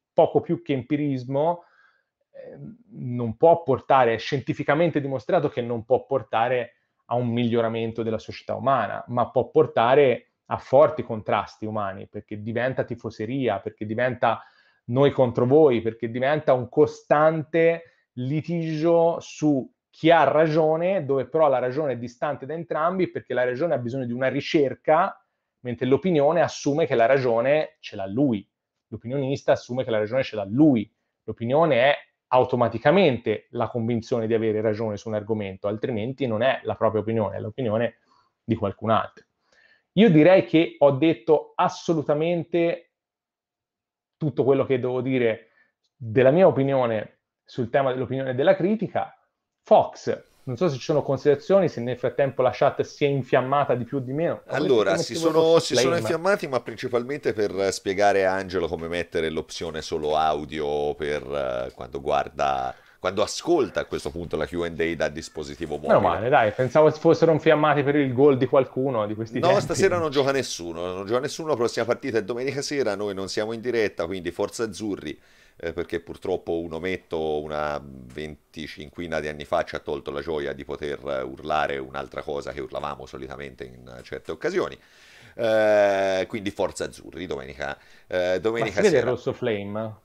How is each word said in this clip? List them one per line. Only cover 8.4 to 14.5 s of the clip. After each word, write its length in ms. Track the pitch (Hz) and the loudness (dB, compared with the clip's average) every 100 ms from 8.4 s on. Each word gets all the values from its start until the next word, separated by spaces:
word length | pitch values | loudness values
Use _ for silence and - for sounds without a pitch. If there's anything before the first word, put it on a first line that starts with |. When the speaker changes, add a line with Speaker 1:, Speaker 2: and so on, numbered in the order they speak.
| - | -10
Speaker 1:
umana, 500 | 104 123 135 101 104 - | -4 0 0 0 -6 -6
ma 220 | 123 117 | -4 -2
può 200 | 131 - | -2 0
portare 800 | 156 151 - 117 139 135 117 - _ - | 2 2 2 4 6 4 2 -6 _ -10
a 100 | 113 | -8
forti 460 | - 131 156 - | 2 6 6 2
contrasti 640 | 117 110 110 110 - - 107 | -8 -8 -2 -2 -2 -8 -8
umani, 400 | 107 98 98 104 | -6 -6 -8 -12
perché 340 | 104 - 107 | -16 -14 -12
diventa 440 | 107 113 127 123 | -6 -4 -4 -4
tifoseria, 760 | - 123 113 - 110 139 120 98 | -6 -8 -10 -8 -6 -2 -2 -2
perché 240 | 107 - | -6 -10
diventa 580 | 104 110 123 120 120 110 - | -8 -4 -4 0 0 0 -6